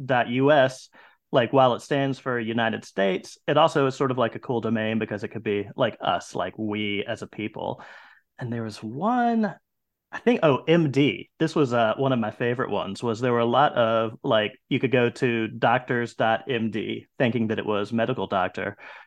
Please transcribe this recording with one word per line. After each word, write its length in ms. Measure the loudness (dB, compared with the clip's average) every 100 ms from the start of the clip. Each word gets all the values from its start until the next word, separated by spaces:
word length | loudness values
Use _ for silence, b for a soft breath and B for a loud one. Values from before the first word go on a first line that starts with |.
dot 260 | -2 0 0
U 220 | 2 4
S, 380 | 6 4 0 -16 b b b _
like, 200 | 0 4
while 240 | 4 4 2
it 60 |
stands 360 | -2 -2 -2 -4
for 220 | -4 -4
United 460 | -2 -2 -2 -2 -6
States, 520 | -2 0 -2 -8 -8 0
it 120 | 4
also 280 | 4 4 0
is 80 | 0
sort 160 | -2
of, 60 | 0
like, 180 | -2 -4
a 40 |
cool 220 | -6 -4
domain 360 | -2 -2 0 -2
because 260 | -4 -6
it 60 | -8
could 140 | -8
be, 240 | -4 -4 -4 -2
like, 220 | -2 -2
us, 340 | -4 -4 -4
like, 200 | -6 -6 -6
we 460 | -6 -4 -4 -4 -6
as 140 | -8
a 60 | -10
people. 560 | -8 -10 -6 -8 -8 B B B B _ -12
And 120 | -8
there 120 | -6
was 180 | -8 -10
one, 720 | -12 -6 -2 0 0 0 -2 -6 _ _ _ _ _
I 60 | -4
think, 220 | 0 4
oh, 220 | 4 2 4
M 220 | 4 4
D. 400 | 4 2 0 -8 -2
This 180 | 0 2
was, 160 | 2
uh, 220 | 4 2 2
one 160 | 0
of 60 | 0
my 120 | -2
favorite 400 | -2 -2 0 -2
ones, 320 | -2 -4 -4
was 160 | -4 0
there 140 | 2
were 60 | 2
a 60 | 4
lot 280 | 4 4
of, 440 | 4 2 2 -2 -4
like, 340 | 0 2 2 -4 _
you 100 | -2
could 120 | 2
go 200 | 2 2
to 360 | 0 -2 0 -4
doctors 640 | 0 2 2 0 -4 -4 0
dot 300 | 0 0 -2
M 220 | -4 -2
D 340 | -4 -6 -8 -10 -2
thinking 280 | 0 0 -2
that 100 | -2
it 60 | -2
was 280 | -4 -2
medical 320 | -2 -2 -2 -2
doctor, 500 | -2 -2 -4 -8 -8 B B